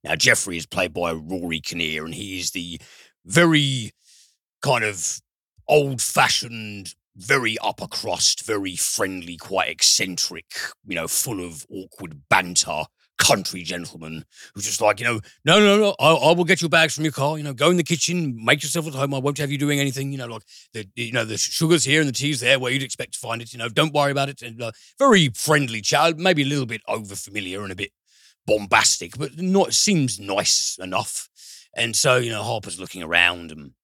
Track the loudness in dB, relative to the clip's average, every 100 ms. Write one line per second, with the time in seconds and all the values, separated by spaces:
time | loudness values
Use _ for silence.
0 | -4 2 4 2 0 -6 -6 -4 -2 -2
1 | -2 -2 -6 -6 -4 -6 -6 -6 -4 -4
2 | -8 -10 -10 -6 -6 -6 -10 -12 -16 -20
3 | -20 _ 0 4 6 4 2 -2 -8 _
4 | _ _ _ _ _ _ 0 2 0 -2
5 | -6 -8 _ _ _ _ 2 4 4 -2
6 | -2 2 2 2 -2 -10 -10 -12 -14 -18
7 | _ -18 0 0 2 -2 -4 -4 -8 -8
8 | -6 0 0 0 -2 -2 -2 -4 -4 -2
9 | -2 -4 -10 -14 -4 -2 -2 2 4 4
10 | 0 -2 -4 -6 _ -10 -10 -12 -8 -6
11 | -2 -2 -2 -4 -8 -10 -14 -14 -14 -14
12 | -16 -16 _ 2 2 -2 -2 -4 -6 _
13 | _ 0 2 4 0 -8 -8 -8 -8 -14
14 | -12 -12 -12 _ -18 -8 -6 2 2 4
15 | 0 -2 -6 _ 4 6 8 6 4 4
16 | 6 6 6 4 4 2 4 4 4 2
17 | -4 0 -2 -2 -6 2 4 4 2 0
18 | 0 0 -2 -2 2 2 2 -4 -4 -4
19 | -2 0 -2 -2 -4 -2 0 0 0 -2
20 | -6 -6 -8 -12 _ -20 -14 -14 -12 -8
21 | -4 -2 -2 -2 -4 0 2 2 4 2
22 | 2 -2 -4 -2 2 2 2 -2 -4 -10
23 | -10 -10 -8 -8 -8 -8 -4 0 0 2
24 | 0 0 -4 -6 -14 -8 -10 -10 -20 _
25 | 6 6 4 0 2 2 2 -2 0 2
26 | 2 0 -6 -4 -2 -2 -4 -8 -6 -8
27 | -6 -12 -10 -10 -8 -8 -8 -8 -8 _
28 | _ _ _ _ 0 0 4 4 4 0
29 | -6 -8 -10 -4 0 2 4 2 4 4
30 | 2 -2 -4 0 2 2 0 -6 -4 -4
31 | -4 -8 -12 _ -20 -20 _ -6 -2 0
32 | 4 4 2 -4 -4 -4 -6 -12 -12 -12
33 | 2 4 4 2 -10 -16 -18 _